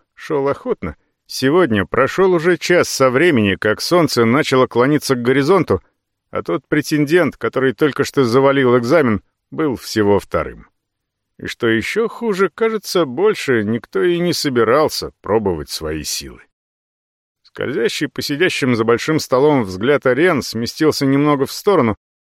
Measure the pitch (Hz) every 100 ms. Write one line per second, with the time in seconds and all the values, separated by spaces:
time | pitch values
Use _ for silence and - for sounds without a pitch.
0 | _ _ - 147 139 135 254 - 82 -
1 | _ _ _ - 131 175 151 104 92 -
2 | 131 - 196 175 170 170 - 175 - -
3 | 131 127 175 123 101 92 107 104 - 175
4 | 151 120 117 139 - 131 123 117 131 151
5 | - 123 120 135 143 190 - 95 _ _
6 | _ _ _ 98 127 170 - 151 - 151
7 | 143 175 147 - 113 131 131 - 151 -
8 | 131 143 123 127 139 139 123 123 120 165
9 | 127 101 _ _ _ 135 156 107 - 110
10 | 101 98 - 85 65 58 - _ _ _
11 | _ _ _ - - - 117 113 - 208
12 | 226 - 233 185 190 - 226 220 - 185
13 | 147 123 214 190 - 117 104 117 - 190
14 | 180 170 175 143 147 123 110 139 143 -
15 | 76 _ 85 110 98 80 69 - 78 78
16 | 69 - 67 64 _ _ _ _ _ _
17 | _ _ _ _ _ - 104 165 226 -
18 | 143 - - 143 180 - 131 113 113 117
19 | - 156 - 127 147 139 98 92 120 139
20 | 131 127 180 143 - 113 117 - 156 -
21 | 135 139 147 143 135 - 208 185 117 98
22 | _ _